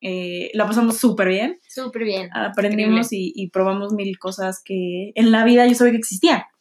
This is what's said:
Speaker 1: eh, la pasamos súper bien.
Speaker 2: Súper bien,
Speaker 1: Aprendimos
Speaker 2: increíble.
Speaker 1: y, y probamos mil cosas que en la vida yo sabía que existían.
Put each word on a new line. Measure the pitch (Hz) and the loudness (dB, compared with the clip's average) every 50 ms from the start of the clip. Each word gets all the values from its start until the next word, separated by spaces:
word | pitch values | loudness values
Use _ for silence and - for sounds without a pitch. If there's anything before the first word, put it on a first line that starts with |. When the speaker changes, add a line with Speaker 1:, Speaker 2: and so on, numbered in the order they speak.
Speaker 1:
eh, | - 190 185 185 180 175 175 180 180 - - | -10 -8 -8 -6 -6 -8 -8 -8 -8 -4 -2
la | 214 208 202 | -2 0 0
pasamos | 220 233 233 226 220 - | 2 2 2 2 2 2
súper | - 233 196 208 190 185 | 2 2 2 2 2 2
bien. | 185 196 226 294 359 - _ _ | 2 0 0 -2 -6 -8 _ _
Speaker 2:
Súper | - 262 262 240 - 226 226 | -10 -10 -8 -8 -6 -6 -4
bien, | 214 196 190 185 180 - | -4 -4 -4 -6 -8 -6
Speaker 1:
Aprendimos | 226 208 202 196 202 196 208 214 214 214 214 220 226 233 233 220 | -6 -6 -4 -2 -2 0 0 0 0 2 2 2 2 0 -2 -4
Speaker 2:
increíble. | 190 185 180 - | -6 -6 -6 -6
Speaker 1:
y, | - 190 | -8 -10
y | 175 | -4
probamos | - 190 190 190 190 202 202 202 214 | -2 -2 0 0 -2 -4 -4 -4 -4
mil | 208 196 196 190 - | -4 -4 -6 -8 -8
cosas | - 190 185 - 190 190 190 - - | -10 -10 -8 -6 -6 -6 -8 -8 -10
que | - 190 185 180 175 180 180 190 208 - | -8 -6 -6 -4 -4 -6 -8 -8 -6 -2
en | - 226 226 | 2 2 4
la | 220 220 226 | 4 4 4
vida | 240 240 240 247 247 | 6 6 6 6 6
yo | 240 | 6
sabía | 247 247 240 233 | 6 4 4 4
que | 226 | 2
existían. | 226 - 196 190 - 339 277 185 - - _ _ | -2 -4 -2 2 2 4 4 2 -2 -6 _ _